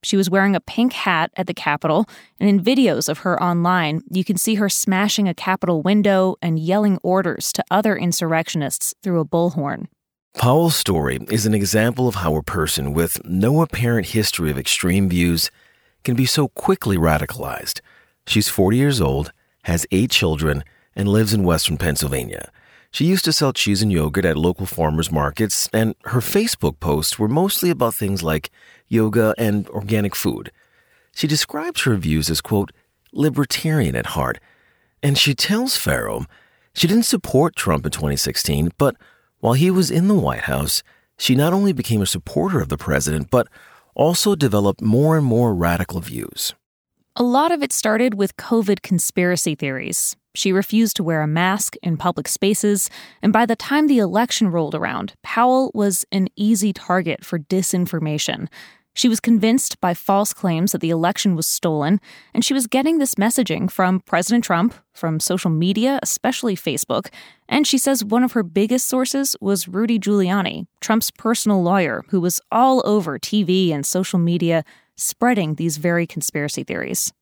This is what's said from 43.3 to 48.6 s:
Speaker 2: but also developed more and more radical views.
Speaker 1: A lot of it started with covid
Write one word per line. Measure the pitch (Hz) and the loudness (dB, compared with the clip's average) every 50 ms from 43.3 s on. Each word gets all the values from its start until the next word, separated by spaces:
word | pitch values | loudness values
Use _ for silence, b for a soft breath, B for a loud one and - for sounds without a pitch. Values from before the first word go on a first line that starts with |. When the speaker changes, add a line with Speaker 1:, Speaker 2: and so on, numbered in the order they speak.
Speaker 2:
but | - 123 113 b b b b b b b b b b | 0 0 0 b b b b b b b b b b
also | - 135 156 170 165 - 208 202 | 0 2 2 2 2 0 0 0
developed | 165 143 123 98 104 101 101 95 - | 2 0 2 2 2 2 2 0 0
more | - 110 107 123 143 156 160 160 | 0 2 2 4 4 4 2 2
and | 147 | 2
more | 127 113 117 120 117 104 | 2 2 2 2 2 2
radical | 87 85 85 85 85 87 - 85 90 | 0 0 0 0 -2 -4 -4 -6 -8
views. | 80 - - 60 50 - - - - - - _ _ _ _ _ _ _ _ _ _ _ _ | -8 -6 -8 -8 -10 -10 -10 -8 -8 -8 -8 _ _ _ _ _ _ _ _ _ _ _ _
Speaker 1:
A | - 247 | -2 0
lot | 247 240 262 302 339 339 | 2 2 2 2 2 0
of | 302 285 | 0 -2
it | 254 - | -4 -4
started | - - 220 214 214 240 254 214 | -2 0 0 2 2 2 0 2
with | 196 202 190 - | 0 -2 -2 -4
covid | - - - 233 226 | -8 -4 0 0 0